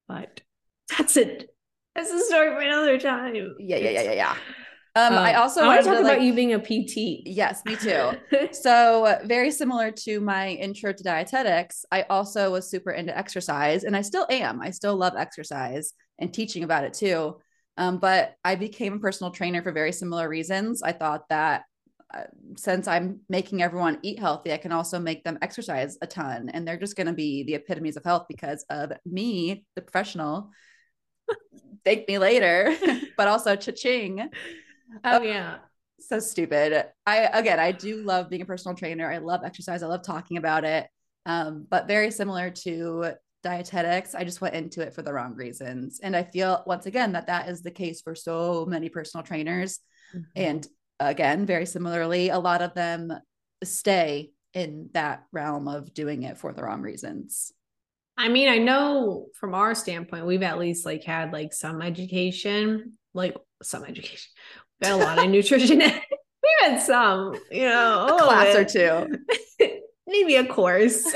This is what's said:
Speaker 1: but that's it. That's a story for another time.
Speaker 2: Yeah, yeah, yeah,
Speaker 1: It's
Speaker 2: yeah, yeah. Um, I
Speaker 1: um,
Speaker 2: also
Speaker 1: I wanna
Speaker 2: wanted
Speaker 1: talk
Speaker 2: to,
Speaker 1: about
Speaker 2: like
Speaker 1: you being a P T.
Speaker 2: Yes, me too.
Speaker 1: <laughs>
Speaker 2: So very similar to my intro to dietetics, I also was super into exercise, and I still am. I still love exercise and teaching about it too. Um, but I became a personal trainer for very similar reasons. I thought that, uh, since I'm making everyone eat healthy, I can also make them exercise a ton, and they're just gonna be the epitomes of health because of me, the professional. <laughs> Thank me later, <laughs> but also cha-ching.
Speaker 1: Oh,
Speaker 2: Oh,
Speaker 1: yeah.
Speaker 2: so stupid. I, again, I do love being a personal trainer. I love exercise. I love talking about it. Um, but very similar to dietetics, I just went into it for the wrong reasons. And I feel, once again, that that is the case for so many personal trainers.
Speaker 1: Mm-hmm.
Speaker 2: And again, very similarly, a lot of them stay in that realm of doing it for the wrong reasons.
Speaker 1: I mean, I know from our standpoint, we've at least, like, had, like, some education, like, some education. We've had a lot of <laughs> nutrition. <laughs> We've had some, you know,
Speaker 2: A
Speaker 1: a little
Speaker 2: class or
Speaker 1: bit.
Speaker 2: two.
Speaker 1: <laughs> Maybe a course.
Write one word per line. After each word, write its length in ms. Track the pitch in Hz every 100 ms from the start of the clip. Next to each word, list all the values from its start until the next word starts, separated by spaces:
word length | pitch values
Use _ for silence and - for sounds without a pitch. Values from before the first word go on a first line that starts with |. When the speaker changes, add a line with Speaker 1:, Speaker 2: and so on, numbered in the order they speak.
| -
Speaker 1:
but 340 | 123 - - - _ _ _ - -
that's 180 | 311 -
it. 380 | 143 - - _ _ _ _ -
That's 160 | 330
a 80 | 349 466
story 240 | 330 311
for 100 | 269
another 380 | 285 294 302 262
time. 360 | 277 247 247 220 190 -
Speaker 2:
Yeah, 180 | 196 170
yeah, 120 | 110
yeah, 0 |
Speaker 1:
It's 140 | 101 107
Speaker 2:
yeah, 80 |
yeah. 220 | 101 90 - - - - - _ 220
Um, 160 | 233
I 200 | 226 226
Speaker 1:
um, 80 | 226
Speaker 2:
also 180 | 247 330
Speaker 1:
I 40 | 302
wanna 80 | 359
Speaker 2:
wanted 60 | 320
Speaker 1:
talk 80 | 392
Speaker 2:
to, 40 |
Speaker 1:
about 160 | 392 262
Speaker 2:
like 20 |
Speaker 1:
you 120 | 254
being 200 | 233 247
a 60 | 214
P 260 | 220 220 -
T. 380 | - 214 156 -
Speaker 2:
Yes, 380 | 190 180 - 214
me 100 | 220
too. 360 | 214 165 123 120 -
Speaker 1:
<laughs> 200 | 277 285
Speaker 2:
So 680 | - 254 240 233 226 220 196 214
very 260 | 240 254
similar 400 | 285 269 240 220
to 300 | 220 - 214
my 280 | 208 190 196
intro 420 | 180 196 202 208
to 100 | 196
dietetics, 840 | 185 160 180 262 240 170 175 - -
I 120 | 190
also 460 | 190 196 202 208 196
was 180 | 185 185
super 220 | 185 185
into 240 | 170 165 -
exercise, 680 | - 185 180 147 147 165
and 120 | 208 202
I 60 |
still 240 | 202 - -
am. 320 | 254 156 120
I 100 | 147
still 240 | 185 202 202
love 200 | 185 98
exercise 760 | 151 - 151 143 127 135 156 - _ -
and 160 | 175
teaching 300 | 196 214 185
about 220 | 160 160 143
it 80 |
too. 440 | - 196 170 156 - _ _ _ -
Um, 200 | 180 185
but 360 | 190 190 - -
I 120 | 180 190
became 380 | 208 208 214
a 60 | 208
personal 320 | 208 190 180
trainer 300 | 180 175 175
for 100 | 180
very 200 | 160 156
similar 380 | 175 180 170 160
reasons. 520 | 160 160 190 214 233
I 120 | 180
thought 340 | 170 156 156 -
that, 340 | 156 156 143 - _ _ _ _
uh, 100 | - - - - -
since 320 | - 185 196
I'm 320 | 175 180 196 -
making 340 | 185 185 202
everyone 380 | 175 175 170 151
eat 180 | 202 214
healthy, 340 | 190 156 170
I 40 | 156
can 140 | 180
also 260 | 165 170 180
make 240 | 170 160
them 140 | 170 165
exercise 560 | 180 - 233 143 139 -
a 60 | -
ton, 420 | - 143 120 120
and 160 | - 170
they're 140 | 170
just 160 | 202 196
gonna 180 | 170
be 300 | 170 151 139
the 120 | 139 147
epitomes 420 | - 165 156 143
of 80 | 175
health 220 | 175 170
because 360 | 143 147 147 -
of 240 | 147 143 - -
me, 600 | 180 233 196 170 202 _ -
the 60 |
professional. 720 | - 185 202 175 151 160 208 _ _ _ _ _ _ _ -
<laughs> 560 | 440 _ _ _ 208
Thank 240 | 190 214 -
me 100 | 196
later, 580 | 190 247 185 175 202 320 359 247
<laughs> 220 | - -
but 100 | 202
also 280 | 220 220 202
cha-ching. 760 | 208 - - 247 202 190 269 - - 330 - _ _ 220
Speaker 1:
Oh, 160 | 247 240
Speaker 2:
Oh, 20 |
Speaker 1:
yeah. 360 | 226 208 170 165 - _ _ _
Speaker 2:
so 200 | - 220
stupid. 680 | 214 - 165 151 151 151 - _ -
I, 120 | 214
again, 420 | 220 220 226 165
I 120 | 165
do 300 | 185 202 214
love 260 | 208 185 175
being 120 | 180
a 40 | 185
personal 300 | 185 185 175
trainer. 340 | 170 165 165
I 60 | 165
love 240 | 160 175
exercise. 400 | 170 - 180 175
I 40 | 165
love 160 | 180
talking 340 | 180 160 170 170
about 260 | 160 156
it. 240 | 156 160 - _ _ _ -
Um, 400 | 170 156 156 -
but 180 | 185 190
very 240 | 208 214
similar 400 | 214 202 185 180
to 600 | 180 180 165 170 165 170 - _ _
dietetics, 720 | 180 175 180 190 170 180 190 -
I 80 |
just 180 | 175 180
went 140 | 185 165
into 260 | 165 170
it 120 | 151
for 80 | -
the 120 | 147
wrong 220 | 139 120 117
reasons. 640 | 123 120 127 127 127 -
And 140 | 190 180
I 80 |
feel, 400 | 180 180 185 185 -
once 200 | 185 190
again, 260 | 233 233
that 140 | 175 165
that 220 | 175 170
is 120 | 175
the 100 | 175
case 300 | 175 180 165
for 140 | - 160
so 500 | - 165 170 170 165
many 220 | 170 160
personal 340 | 170 156 170
trainers. 560 | 160 160 156 180 185 - _ _ _ 180
Speaker 1:
Mm-hmm. 80 | 160 -
Speaker 2:
And 320 | 180 151 151 _ _ -
again, 460 | 143 151 143 156 196
very 200 | 175 180
similarly, 600 | 175 175 170 165 180 180
a 100 | 185
lot 220 | 180 175
of 120 | 175
them 380 | 175 170 170 165 160 - _ _ -
stay 680 | 185 - - 190 160 143 151 _ _
in 360 | 185 165 151 160
that 320 | 165 151 - _
realm 360 | 165 151 147 143
of 260 | 143 156
doing 300 | - 147 147
it 140 | 131 -
for 160 | -
the 100 | -
wrong 180 | 120 104
reasons. 720 | - - - - - - - - _ _ _ _ _ -
Speaker 1:
I 120 | 233
mean, 200 | 247 277
I 80 | 233
know 680 | 233 269 285 285 226 185 - -
from 180 | 196
our 220 | 185 214 226
standpoint, 500 | - 170 170 170 170
we've 160 | 185
at 160 | 185 170
least, 280 | 175 170 165
like, 180 | 156
had, 300 | 165 165 160
like, 200 | 156 151
some 280 | - 160 160
education, 1160 | 170 170 185 180 180 185 202 208 214 220 226 - _
like, 220 | 185 180 - _ _
some 220 | - 127
education. 480 | 143 127 - - - _ - - - -
We've 100 | 185
had 100 | 196
a 40 |
lot 160 | 165 165
of 100 | 185
<laughs> 80 | 196
nutrition. 420 | 202 269 247 302
<laughs> 0 |
We've 120 | 320 - - - _ _ 587 640
had 200 | 359 247
some, 540 | - 247 220 190 196 147 -
you 140 | 202 254
know, 320 | 240 233 208
Speaker 2:
A 40 |
Speaker 1:
a 20 | 233
little 220 | 339 294
Speaker 2:
class 280 | 214 202 202
or 80 |
Speaker 1:
bit. 560 | 196 208 170 165 226 294 - 453 - -
Speaker 2:
two. 200 | - - -
Speaker 1:
<laughs> 160 | _ -
Maybe 280 | 403 359 269
a 100 | 254
course. 680 | - 180 180 233 233 -